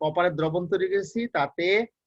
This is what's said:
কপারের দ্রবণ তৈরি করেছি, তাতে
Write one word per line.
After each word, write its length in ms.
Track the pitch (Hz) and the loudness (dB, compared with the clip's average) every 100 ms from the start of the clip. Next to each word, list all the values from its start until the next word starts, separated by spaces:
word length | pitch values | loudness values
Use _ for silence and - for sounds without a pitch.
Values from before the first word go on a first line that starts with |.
কপারের 360 | 156 170 175 147 | -2 2 0 2
দ্রবণ 320 | 160 175 170 | -2 -2 -2
তৈরি 200 | 190 185 | -2 0
করেছি, 400 | 196 170 233 233 | -2 -2 -4 -2
তাতে 580 | 156 139 - 175 208 233 _ | -2 -2 0 2 2 0 _